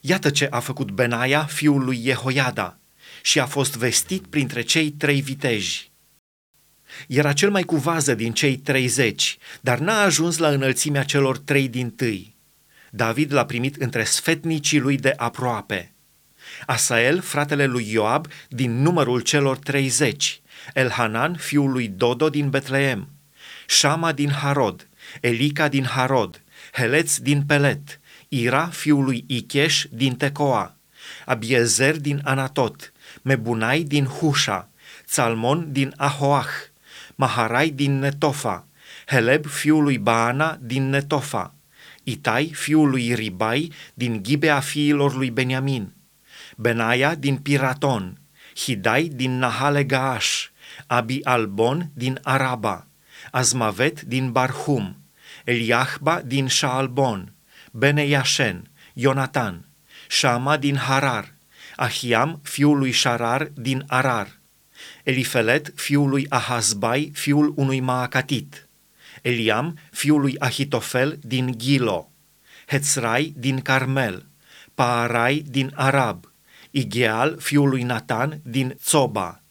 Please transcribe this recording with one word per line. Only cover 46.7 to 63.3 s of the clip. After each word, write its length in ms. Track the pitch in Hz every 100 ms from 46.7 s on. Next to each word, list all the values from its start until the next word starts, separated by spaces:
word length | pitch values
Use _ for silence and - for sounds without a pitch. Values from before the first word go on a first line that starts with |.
| 117 113 123 139
din 220 | 165 139 135
Piraton, 840 | 143 143 131 123 143 120 92 92 _ _ - -
Hidai 540 | - 107 95 120 170
din 260 | 131 131 127
Nahale 460 | 127 113 139 143
Gaash, 640 | 143 135 135 120 - - - _ - - -
Abi 380 | 123 117 131
Albon 680 | 127 127 107 101 113 151 165
din 240 | 135 127 131
Araba, 640 | - 131 131 123 107 87 - _ _ - -
Azmavet 720 | 127 123 127 110 98 135 156
din 300 | - 127 131
Barhum, 640 | 120 127 - - 135 95 95 - _ - -
Eliahba 760 | - 120 117 117 131 - 143 170
din 220 | 139 135 135
Shaalbon, 840 | - 143 127 135 123 131 101 92 - _ - -
Bene 340 | 117 135 147 143
Iașen, 640 | 143 131 - 123 90 - _ -
Ionatan, 720 | - 135 135 131 139 110 87 - _ _ - -
Shama 480 | - 135 120 135 151
din 200 | 139 139
Harar, 580 | 120 135 139 113 95 _ _ - - -
Ahiam 640 | 123 - 123 113 139 170
fiul 360 | - - 143 143
lui 140 | 131
Sharar 580 | 117 139 117 117